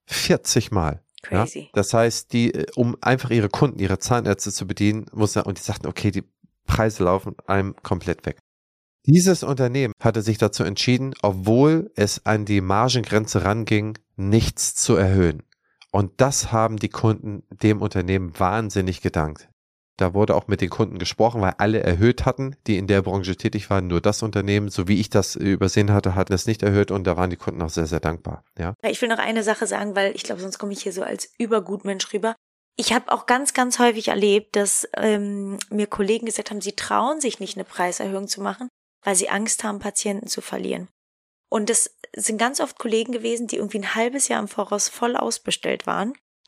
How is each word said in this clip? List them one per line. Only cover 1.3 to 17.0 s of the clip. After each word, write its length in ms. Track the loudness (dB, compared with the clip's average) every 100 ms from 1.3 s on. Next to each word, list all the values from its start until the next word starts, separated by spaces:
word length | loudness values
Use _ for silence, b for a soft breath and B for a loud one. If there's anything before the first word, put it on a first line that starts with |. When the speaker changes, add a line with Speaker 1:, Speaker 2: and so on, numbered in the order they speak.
Speaker 1:
Ja? 120 | -2
Speaker 2:
Crazy. 260 | -2 -6 -4
Speaker 1:
Das 220 | -2 2
heißt, 380 | 2 2 0 -2
die, 200 | 0 2
äh, 140 | 0 -4
um 220 | -2 -2 0
einfach 300 | 0 0 2
ihre 180 | 2 2
Kunden, 300 | 2 0 2
ihre 200 | -2 -2
Zahnärzte 520 | 0 0 2 0 -2
zu 140 | -6 -6
bedienen, 400 | 0 0 0 -4
musste, 320 | -2 0 0
und 140 | -2 -4
die 40 |
sagten, 240 | -8 -6 -8
okay, 240 | -2 -2
die 140 | -2 -6 _ _ _ -2
Preise 380 | 0 0 2
laufen 320 | 2 2 -2 -10 -2
einem 300 | -2 -2 -6
komplett 440 | -4 -4 -2 -4 -6
weg. 120 | -10 _ _ _ _ _ _ 6
Dieses 360 | 6 6 2
Unternehmen 520 | 0 0 0 0 -2 0
hatte 200 | 0 0
sich 160 | 0 2
dazu 240 | 0 0
entschieden, 520 | -2 0 2 2 0 -2
obwohl 680 | -2 2 4 6 6 4 0 0
es 280 | 0 0
an 200 | 0 0
die 160 | 2 0
Margengrenze 840 | 2 2 2 0 0 0 2 0
ranging, 540 | 2 0 0 0 0 -8 _ -6
nichts 580 | 2 4 4 0 -4 0
zu 180 | 2 4
erhöhen. 460 | 6 4 4 0 -8 _ b b -2
Und 300 | 0 0 2
das 320 | 2 2 0
haben 240 | 2 2 0
die 100 | -4
Kunden 540 | 2